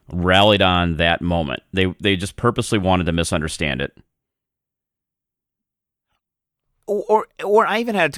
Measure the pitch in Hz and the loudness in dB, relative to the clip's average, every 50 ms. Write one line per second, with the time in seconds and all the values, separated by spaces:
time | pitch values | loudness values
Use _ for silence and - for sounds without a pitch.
0 | _ - 82 90 87 90 92 95 101 110 107 98 98 92 90 87 87 85 82 76 | _ -10 -6 -2 0 2 4 6 6 6 4 4 2 2 2 2 0 0 0 0
1 | 85 85 85 - - 90 87 85 80 69 64 - - _ - 95 92 92 90 - | 0 0 0 0 -2 -2 -2 -2 -2 -4 -6 -10 -12 _ -2 -2 -2 -2 -2 -2
2 | - 101 98 90 92 98 - - - 120 117 - 120 - - 107 92 92 92 92 | -2 0 0 -2 -4 -8 -8 -4 -2 -2 -2 -2 -2 -2 -2 0 0 2 0 0
3 | 87 82 82 85 85 - 98 85 76 78 - - 82 73 65 64 69 67 _ _ | 0 0 -2 -2 -2 -2 -2 -4 -4 -6 -6 -6 -6 -4 -4 -4 -6 -8 _ _
4 | _ _ _ _ _ _ _ _ _ _ _ _ _ _ _ _ _ _ _ _ | _ _ _ _ _ _ _ _ _ _ _ _ _ _ _ _ _ _ _ _
5 | _ _ _ _ _ _ _ _ _ _ _ _ _ _ _ _ _ _ _ _ | _ _ _ _ _ _ _ _ _ _ _ _ _ _ _ _ _ _ _ _
6 | _ _ _ _ _ _ _ _ _ _ _ _ _ _ _ _ _ - 208 208 | _ _ _ _ _ _ _ _ _ _ _ _ _ _ _ _ _ -6 -4 -4
7 | - - 214 214 - - _ - - 196 208 220 214 160 190 220 240 240 214 202 | 0 2 2 2 2 -2 _ -8 -4 2 2 4 4 2 0 -2 -2 -2 0 0
8 | 170 151 139 | 0 0 -2